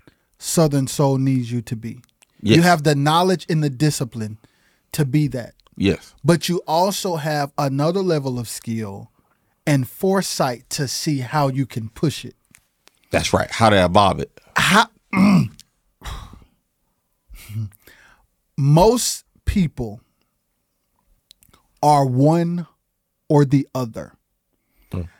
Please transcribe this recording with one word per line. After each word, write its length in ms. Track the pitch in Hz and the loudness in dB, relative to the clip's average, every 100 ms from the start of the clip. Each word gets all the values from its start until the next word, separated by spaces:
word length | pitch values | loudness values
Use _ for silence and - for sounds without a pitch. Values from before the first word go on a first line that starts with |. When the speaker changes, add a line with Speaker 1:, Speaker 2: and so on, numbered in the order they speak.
| _ _ _ _ | _ _ _ _
Speaker 1:
Southern 480 | - 180 156 143 131 | -4 2 2 2 -2
Soul 320 | - 139 135 | 0 0 2
needs 320 | 135 131 117 | 0 0 -2
you 100 | 120 | -6
to 120 | - | -6
be. 260 | 110 113 - _ _ _ _ | -10 -10 -14 _ _ _ _
Speaker 2:
Yes. 160 | - 160 | 4 4
Speaker 1:
You 40 | |
have 220 | 175 165 | 6 2
the 100 | 151 | 2
knowledge 500 | 139 147 170 185 175 - | 0 2 2 2 0 -2
and 160 | 160 | -2
the 60 | 147 | -2
discipline 680 | 123 151 - 120 117 107 107 _ _ _ _ _ | 0 -2 -2 -6 -10 -12 -12 _ _ _ _ _
to 120 | - | -4
be 220 | 135 151 143 | 0 0 0
that. 260 | 123 113 _ _ - | -4 -12 _ _ -2
Speaker 2:
Yes. 380 | 95 78 - _ | -2 -2 -8 _
Speaker 1:
But 240 | 139 170 - | 0 0 0
you 100 | 175 - | -6 -2
also 480 | 160 196 185 190 160 | 0 0 -2 -6 -4
have 340 | 151 147 143 - | -4 -4 -4 -4
another 420 | 139 139 156 196 | -2 0 0 0
level 380 | 185 151 135 123 | 0 -2 -2 -6
of 100 | 113 | -8
skill 640 | - - 113 104 101 117 _ _ _ _ _ 156 | -10 -8 -6 -8 -12 -18 _ _ _ _ _ -2
and 220 | 139 123 | 0 -2
foresight 840 | - 190 190 - - 139 120 - | -4 -2 0 -2 -2 -4 -4 -10
to 160 | - 135 | -8 -6
see 320 | - 165 139 | -6 -4 -4
how 300 | 120 151 139 | -2 -2 0
you 180 | 131 127 | -2 -4
can 220 | 120 110 | -6 -10
push 360 | - - - | -4 -4 -4
it. 100 | 113 - _ _ _ _ _ _ _ | -10 -20 _ _ _ _ _ _ _
Speaker 2:
That's 220 | - - | -4 0
right. 180 | 95 - | 0 0
How 180 | - 113 | 2 4
to 140 | 98 | 4
evolve 360 | 90 101 98 76 | 4 4 4 0
it. 100 | - _ _ - | -6 _ _ -4
Speaker 1:
How, 300 | 143 202 226 _ _ | 2 2 2 _ _
<clears throat> 360 | 190 202 180 117 - _ _ _ _ - - - - _ _ _ _ _ _ _ _ _ - - 107 101 - _ _ _ _ _ _ _ - | 2 4 4 2 -6 _ _ _ _ -16 -16 -16 -20 _ _ _ _ _ _ _ _ _ -20 -12 -10 -10 -14 _ _ _ _ _ _ _ 0
most 680 | 139 160 214 240 - - - _ | 4 6 6 2 -2 -8 -14 _
people 560 | - 208 170 - 113 107 _ _ _ _ _ _ _ _ _ _ _ _ _ _ _ _ _ _ | -4 -2 -2 -4 -10 -12 _ _ _ _ _ _ _ _ _ _ _ _ _ _ _ _ _ _
are 220 | 147 147 135 | 2 4 2
one 600 | 127 147 170 170 175 160 _ _ _ _ _ - | 2 4 2 0 -4 -8 _ _ _ _ _ 0
or 160 | 147 | 2
the 240 | 139 139 - | 4 2 0
other. 380 | 127 117 107 - _ _ _ _ _ _ _ _ | -6 -8 -10 -16 _ _ _ _ _ _ _ _
Speaker 2:
Hmm. 100 | 92 82 | -10 -10